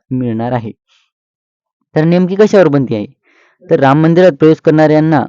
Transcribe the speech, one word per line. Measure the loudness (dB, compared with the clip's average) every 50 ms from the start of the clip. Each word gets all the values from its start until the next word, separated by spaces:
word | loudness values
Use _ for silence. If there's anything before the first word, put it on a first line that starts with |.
| _ -10
मिळणार | -8 -6 -6 -6 -6 -6 -6 -6 -6
आहे. | -6 -8 -10 -16 _ _ _ _ _ _ _ _ _ _ _ _ _ _ _ _ _ _ _ _ _ _ _ -4
तर | -2 0
नेमकी | 0 0 0 0 -2 -2
कशावर | -2 -2 0 2 2 2 2
बंदी | 2 -2 -2 -2 -6
आहे? | -8 -8 -12 _ _ _ _ _ _ _ _ _ _ _ -4
तर | -2 0
राम | 2 2 2 2 2
मंदिरात | 2 2 2 2 2 2
प्रवेश | 2 2 2 2 2
करणाऱ्यांना | 0 0 0 2 2 2 2 0 0 0 0 -2 -2